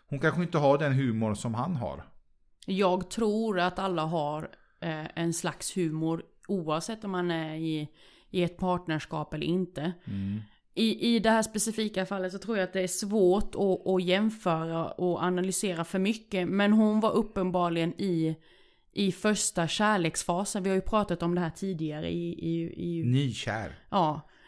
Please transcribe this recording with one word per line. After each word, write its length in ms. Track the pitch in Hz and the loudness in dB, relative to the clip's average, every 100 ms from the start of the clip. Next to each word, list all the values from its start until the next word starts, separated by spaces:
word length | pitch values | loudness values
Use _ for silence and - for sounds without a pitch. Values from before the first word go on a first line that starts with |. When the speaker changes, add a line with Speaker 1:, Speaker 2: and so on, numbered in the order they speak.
| _ | _
Speaker 1:
Hon 120 | 139 | 0
kanske 220 | 156 151 | 2 2
inte 160 | 175 160 | 2 4
har 200 | 143 143 | 4 4
den 160 | 147 | 4
humor 420 | 131 131 110 110 104 | 2 2 2 0 0
som 180 | 120 | -2
han 220 | 110 151 156 | -2 -2 -2
har. 280 | 90 71 - - - _ _ _ - | -4 -8 -12 -20 -20 _ _ _ -4
Speaker 2:
Jag 440 | 190 190 180 175 | 2 2 2 -2
tror 500 | - 220 214 226 185 | -2 0 0 0 2
att 200 | 180 180 | 0 0
alla 260 | 190 175 156 | -2 -2 -2
har, 380 | 170 147 151 - - _ _ | -2 -2 -4 -8 -14 _ _
eh, 240 | 170 156 151 - | -6 -6 -6 -2
en 140 | 170 | -2
slags 440 | 165 170 - - 190 | 0 -2 -4 -6 -2
humor, 460 | 165 156 160 165 - _ - | -2 0 -2 -2 -6 _ -6
oavsett 560 | 196 156 160 165 220 | -4 -2 -2 -4 -8
om 80 | 202 | -4
man 200 | 185 175 | -2 -2
är 240 | 165 156 156 | -2 -4 -4
i, 340 | 160 156 151 - - - _ | -4 -4 -6 -10 -20 -20 _
i 140 | 190 | 0
ett 140 | 170 - | 0 0
partnerskap 760 | 185 175 175 156 - 156 151 | 0 0 0 -4 -4 -6 -6
eller 140 | 151 151 | -4 0
inte. 460 | 180 175 - 160 175 - | 0 -2 -4 -6 -6 -8
Speaker 1:
Mm. 360 | 98 98 107 107 _ _ - | -6 -4 -6 -8 _ _ 0
Speaker 2:
I, 380 | 226 - 233 233 | 2 2 2 2
i 40 | |
det 100 | 220 | 4
här 140 | 220 | 4
specifika 640 | 220 214 226 220 214 202 185 | 2 -2 -2 -2 -4 -2 -4
fallet 260 | 196 185 | -4 -4
så 60 | 196 | -6
tror 180 | 214 214 | -4 -2
jag 60 | |
att 100 | 185 | 0
det 80 | 190 | 0
är 60 | 185 | -2
svårt 680 | - 202 214 180 196 - - | -2 0 4 6 6 2 0
att, 320 | 196 180 - | 0 0 0
att 160 | 185 | 0
jämföra 880 | 170 185 220 214 180 160 160 165 165 | 2 2 2 0 0 0 -2 -4 -4
och 320 | - 180 175 | -2 -2 0
analysera 600 | 175 180 185 180 202 165 | 0 0 0 -2 -2 -4
för 160 | 165 190 | -2 0
mycket. 480 | 190 220 - 185 175 | 0 0 -4 -2 0
Men 260 | 196 208 | 2 6
hon 260 | 220 214 214 | 6 6 4
var 120 | 214 | 2
uppenbarligen 840 | - - 202 185 180 175 165 165 - | 2 0 0 0 2 2 2 0 -2
i, 340 | 196 170 160 160 - - - _ _ | -2 0 0 -2 -10 -20 -20 _ _
i 200 | - 196 | -2 0
första 560 | - 214 202 - - 165 | 2 0 2 0 0 -2
kärleksfasen. 960 | - 214 208 160 - - 175 202 208 | 2 2 2 0 -2 -2 -2 -2 -2
Vi 60 | 190 | 0
har 60 | 190 | 0
ju 60 | |
pratat 420 | 185 220 202 170 | 2 0 0 0
om 120 | 170 175 | 0 0
det 60 | |
här 80 | 165 | -2
tidigare 600 | - 196 160 156 151 170 | -4 -6 -4 -4 -4 -4
i... 240 | 170 170 | -4 -4
i, 400 | - 165 165 165 - 175 170 | -4 -4 -2 -4 -6 -6 -2
i 40 | |
Speaker 1:
Nykär. 760 | 123 131 139 107 - 107 101 - - | 2 2 2 -2 -6 -6 -8 -12 -4
Speaker 2:
Ja, 320 | 196 156 151 - - | 0 0 -2 -10 -20